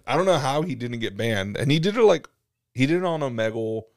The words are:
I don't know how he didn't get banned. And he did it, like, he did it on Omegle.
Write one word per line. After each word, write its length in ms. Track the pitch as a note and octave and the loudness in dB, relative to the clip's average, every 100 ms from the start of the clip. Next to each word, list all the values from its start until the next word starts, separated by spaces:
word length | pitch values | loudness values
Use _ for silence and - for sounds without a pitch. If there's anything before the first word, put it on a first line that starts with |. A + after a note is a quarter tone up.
| - | -4
I 80 | C#3+ | 0
don't 100 | F#3+ | 2
know 120 | E3 | 2
how 220 | C3 D3 | 0 -2
he 140 | F3 B2 | -2 -4
didn't 240 | A#2+ A#2 | -6 -4
get 160 | A2 G2 | -6 -2
banned. 380 | A2+ G#2 G2 G2+ | -2 0 -2 -2
And 140 | A#2 | 2
he 80 | D#3 | 2
did 180 | F3 G#3+ | 2 4
it, 60 | |
like, 240 | G#3+ E3 - _ _ _ _ | 4 4 0 _ _ _ _
he 140 | A#2 C3+ | 0 2
did 100 | F3 | 2
it 80 | F#3 | 0
on 140 | D#3+ | -2
Omegle. 640 | C#3 A#2 A2 A#2 A2+ A2 - | -2 -2 -2 -2 -4 -6 -8